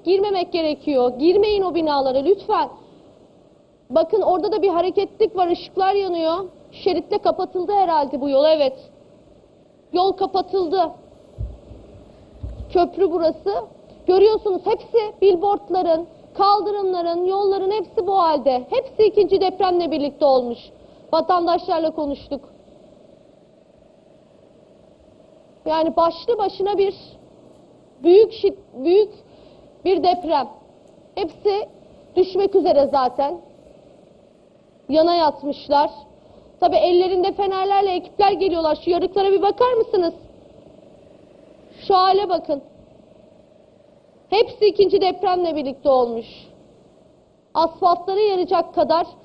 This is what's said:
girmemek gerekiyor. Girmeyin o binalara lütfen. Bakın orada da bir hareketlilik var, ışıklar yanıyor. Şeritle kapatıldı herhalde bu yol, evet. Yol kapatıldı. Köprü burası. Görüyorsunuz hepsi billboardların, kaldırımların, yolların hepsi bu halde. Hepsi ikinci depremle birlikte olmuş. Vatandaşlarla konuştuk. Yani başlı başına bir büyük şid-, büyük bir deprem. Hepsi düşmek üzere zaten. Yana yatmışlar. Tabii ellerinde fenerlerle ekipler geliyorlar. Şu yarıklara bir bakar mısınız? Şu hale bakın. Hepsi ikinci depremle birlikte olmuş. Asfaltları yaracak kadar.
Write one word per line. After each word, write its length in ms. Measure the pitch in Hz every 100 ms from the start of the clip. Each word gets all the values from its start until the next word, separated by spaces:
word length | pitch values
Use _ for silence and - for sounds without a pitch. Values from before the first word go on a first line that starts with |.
| -
girmemek 480 | 381 415 381 359
gerekiyor. 680 | 349 320 285 - 269 247 240
Girmeyin 420 | 311 392 415 403
o 140 | 370 320
binalara 420 | 311 285 269 262
lütfen. 500 | 277 392 - 392 294 - - - - - - _ _ _ _ _ -
Bakın 320 | 262 320 427
orada 300 | 330 359 403
da 100 | 427
bir 80 | 392
hareketlilik 680 | 339 370 403 392 - 427 370
var, 120 | 349
ışıklar 460 | 349 - - 381
yanıyor. 400 | 392 381 339 320 339 370 - -
Şeritle 460 | - 415 339 - 415
kapatıldı 540 | 349 320 370 381 349
herhalde 500 | 403 370 320 285 277
bu 80 | 285
yol, 160 | 269 302
evet. 320 | 320 269 - - - - - - - _ _ _ _ _
Yol 180 | 339 381
kapatıldı. 680 | 370 381 381 370 381 349 381 330 - - - - - - - - - - - - - - - - - -
Köprü 380 | 370 349 330 370
burası. 420 | 339 320 320 392 415 440 - - - -
Görüyorsunuz 540 | 370 403 440 427 370 381
hepsi 320 | 453 - 466 427 -
billboardların, 840 | 381 359 403 403 - 359 359 320 339 - -
kaldırımların, 920 | - 392 415 415 415 381 359 339 339 359
yolların 460 | 392 403 392 381
hepsi 360 | 427 349 - 359
bu 120 | 392
halde. 440 | 339 302 247 254 254
Hepsi 340 | 494 523 -
ikinci 380 | 427 415 370 381
depremle 500 | 381 370 381 359 339
birlikte 340 | 302 285 285 294
olmuş. 340 | 262 240 233 - - - - -
Vatandaşlarla 800 | 320 320 359 339 339 349 339 320
konuştuk. 500 | 311 294 277 - 277 - - - - - - - - _ _ _ _ _ _ _ _ _ _ _ _ _ _ _ _ _ _ _ _ _ _ _ _ -
Yani 300 | 320 320 -
başlı 420 | 339 330 - 453
başına 400 | 381 - 392 403
bir 160 | 392 - - - - - - - - - _ _
büyük 280 | 294 381 440
şid-, 500 | - 392 - - 240
büyük 260 | 277 381 415 - - - - - - - 339
bir 180 | 370
deprem. 440 | 349 359 311 294 240 - - _ - _ _ -
Hepsi 520 | 381 - 415 403 - - - - - -
düşmek 400 | 370 381 392 381
üzere 320 | 311 285 277
zaten. 500 | 277 254 254 277 349 - - - - - - _ - _ _ _ _ _ _ -
Yana 260 | 294 330 349
yatmışlar. 720 | 311 - 277 277 - 285 311 - - - - - - -
Tabii 160 | 349 349
ellerinde 560 | 330 349 370 370 370
fenerlerle 600 | - 403 381 381 392 392
ekipler 400 | 359 359 - 403
geliyorlar. 480 | 370 381 330 320 302
Şu 60 | 339
yarıklara 420 | 349 359 403 392
bir 100 | 392
bakar 320 | 392 403 494
mısınız? 400 | 480 440 403 339 - - - - - - - - - - - - - - - - - -
Şu 80 | 381
hale 340 | 381 381 403
bakın. 320 | 339 - 285 - - - - _ - - - _ _ _ _ _ _ _ _ _
Hepsi 360 | 381 - - 415
ikinci 360 | 339 381 370
depremle 540 | 370 - 403 359 349 311
birlikte 340 | 269 269 294
olmuş. 360 | 262 240 233 226 - - - - _ _ _ _ _ _ _ _
Asfaltları 680 | - 330 - 359 349 349 381
yaracak 560 | 427 381 359 359 330 -
kadar. 320 | 294 320 349 -